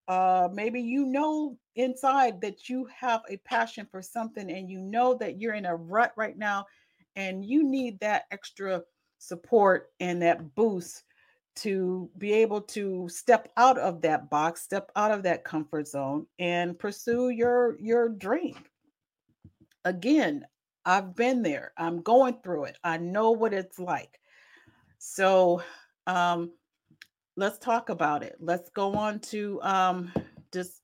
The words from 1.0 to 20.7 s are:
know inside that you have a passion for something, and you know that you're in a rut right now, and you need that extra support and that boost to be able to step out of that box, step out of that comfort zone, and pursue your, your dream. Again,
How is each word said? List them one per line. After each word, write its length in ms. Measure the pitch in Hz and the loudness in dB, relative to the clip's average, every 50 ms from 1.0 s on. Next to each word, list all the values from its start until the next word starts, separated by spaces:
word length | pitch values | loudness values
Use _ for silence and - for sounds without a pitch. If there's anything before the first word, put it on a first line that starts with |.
| 277 | 0
know 520 | 262 254 285 302 302 311 302 302 277 233 - _ _ - | 0 0 0 0 0 0 -2 -4 -6 -8 -12 _ _ -4
inside 640 | 220 254 254 254 254 - 262 269 277 262 233 196 180 | -2 -2 -2 -2 0 0 2 4 4 4 2 2 -2
that 260 | 220 208 202 _ - | -8 -8 -8 _ -10
you 180 | - 254 254 254 | -8 -6 -6 -6
have 360 | - - - 247 247 226 226 - - | -8 -12 -6 -2 -2 -2 -2 -2 -8
a 80 | 202 | -14
passion 500 | 190 _ - 254 233 226 226 - 220 202 - | -14 _ -2 -2 0 0 -2 -6 -14 -16 -14
for 120 | - 190 | -14 -16
something, 500 | 185 - - 233 226 226 - 220 196 180 | -16 -10 -8 -8 -8 -6 -8 -10 -10 -8
and 180 | - 190 185 180 | -8 -10 -10 -10
you 120 | 190 185 | -10 -10
know 320 | 190 196 214 233 247 254 254 | -10 -2 0 2 4 4 2
that 260 | 247 - 175 - 190 | 2 -2 -6 -6 -6
you're 140 | 220 233 214 | -6 -4 -4
in 120 | 208 190 | -4 -4
a 80 | 175 170 | -4 -4
rut 380 | 170 165 165 190 220 240 226 - | -4 -6 -2 2 2 2 2 0
right 200 | 214 220 202 - | -4 -6 -6 -6
now, 280 | 196 214 208 202 196 196 _ _ _ _ _ _ _ _ _ - | -4 -4 -2 -2 -4 -6 _ _ _ _ _ _ _ _ _ -10
and 300 | 196 190 190 185 190 202 | -8 -8 -6 -6 -8 -6
you 180 | 214 269 311 302 | 0 2 2 4
need 340 | 269 269 269 254 240 196 190 | 2 2 0 -2 -4 -6 -4
that 240 | 208 214 208 - - - | -2 0 0 0 -2 -4
extra 540 | 196 - - - _ - 196 190 185 170 - _ _ _ _ _ _ _ | -14 -14 -14 -18 _ -8 -4 -4 -4 -4 -6 _ _ _ _ _ _ _
support 760 | - - 180 175 - - 247 220 202 196 147 - - _ _ - | -14 -12 -12 -12 -4 2 4 6 8 8 6 4 2 _ _ -6
and 200 | 180 180 175 175 | -4 -4 -2 2
that 320 | 170 170 - - 165 151 - | 4 4 2 2 -2 -10 0
boost 500 | 208 226 220 196 180 175 - - - _ _ _ _ _ _ _ _ _ _ _ | 2 2 2 2 -2 -8 -10 -16 -18 _ _ _ _ _ _ _ _ _ _ _
to 540 | - - 214 196 190 185 185 185 185 175 - _ | -10 -6 -4 -2 0 0 -2 -2 -4 -6 -10 _
be 160 | 180 202 208 208 | -8 -2 2 4
able 280 | 220 220 208 208 208 | 4 4 4 2 -4
to 460 | 208 - - 214 202 190 190 180 180 | -6 -6 -8 -6 -4 -4 -4 -6 -8
step 400 | 175 - - - 247 233 220 - - - | -8 -10 -6 4 4 4 4 4 -4 2
out 220 | 226 247 262 254 | 4 6 6 6
of 240 | - 156 190 170 160 | 4 2 -2 -2 0
that 280 | 170 160 151 147 147 - | 0 0 0 0 -2 -2
box, 320 | 147 147 156 165 170 - | 0 0 0 0 -2 -4
step 300 | - - 196 196 196 - - | -8 -6 -6 -6 -6 -6 -4
out 140 | 202 208 214 | -2 0 0
of 120 | 214 202 185 | 0 0 0
that 220 | 175 165 - - | -2 -2 -2 -4
comfort 420 | - 165 156 151 - 165 151 147 | -6 -6 -6 -6 -4 -6 -6 -6
zone, 380 | - - 139 135 135 143 151 - _ _ - | -6 -6 -6 -4 -4 -4 -6 -6 _ _ -6
and 380 | 180 175 175 175 175 175 175 | -4 -2 0 0 -2 -4 -6
pursue 520 | - - 208 202 - - 233 233 240 254 254 | -6 -8 -8 -8 -6 -4 -2 0 0 0 0
your, 480 | 240 226 240 240 240 247 247 233 - - | 0 0 2 2 4 4 2 2 0 -4
your 300 | 208 220 233 240 233 233 | -2 0 2 2 2 2
dream. 460 | 220 185 185 196 262 349 349 - - - - _ _ _ _ _ _ _ _ _ _ _ _ _ _ _ _ - _ _ - _ _ _ - | -2 -4 -2 -2 -2 0 -2 -4 -8 -10 -20 _ _ _ _ _ _ _ _ _ _ _ _ _ _ _ _ -20 _ _ -20 _ _ _ -6
Again, 600 | 180 185 175 185 254 302 311 226 165 147 143 - - _ _ _ _ | -6 -4 -2 0 2 4 4 4 2 -2 -4 -8 -14 _ _ _ _